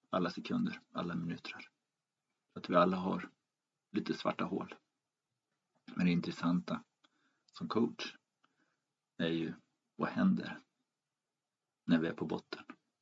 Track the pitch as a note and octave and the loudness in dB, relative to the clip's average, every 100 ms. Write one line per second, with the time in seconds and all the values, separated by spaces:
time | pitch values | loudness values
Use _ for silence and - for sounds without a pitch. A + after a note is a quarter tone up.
0 | _ F#2 F2 - - F#2+ F#2 - - - | _ 0 0 -2 -2 0 0 -2 -10 -6
1 | F2 E2+ E2+ E2+ - - - _ _ _ | -4 -4 -4 -6 -8 -14 -16 _ _ _
2 | _ _ _ _ _ - - F2+ F2+ F#2 | _ _ _ _ _ -10 2 6 6 4
3 | F#2 F#2 - - _ _ _ _ _ - | 0 -2 -4 -14 _ _ _ _ _ -4
4 | - - - - F#2 F#2+ - - _ _ | -2 -2 -2 -2 -2 -2 -6 -12 _ _
5 | _ _ _ _ _ _ _ _ - - | _ _ _ _ _ _ _ _ -10 0
6 | F2+ E2+ F2 - E2+ F2+ - - - _ | 2 4 0 -2 0 0 0 -6 -8 _
7 | _ _ _ _ _ - - A2 A#2+ - | _ _ _ _ _ -10 -2 0 0 -2
8 | - - _ _ _ _ _ _ _ _ | -10 -12 _ _ _ _ _ _ _ _
9 | _ - F2 E2 D#2+ - - _ _ - | _ -4 0 0 -2 -6 -16 _ _ -6
10 | F2 - F#2+ F#2 - - - _ _ _ | -4 4 4 4 0 -10 -16 _ _ _
11 | _ _ _ _ _ _ _ _ - E2 | _ _ _ _ _ _ _ _ 2 2
12 | E2 - F2 F#2 - - - - _ _ | 2 -2 -2 -4 -6 -12 -12 -20 _ _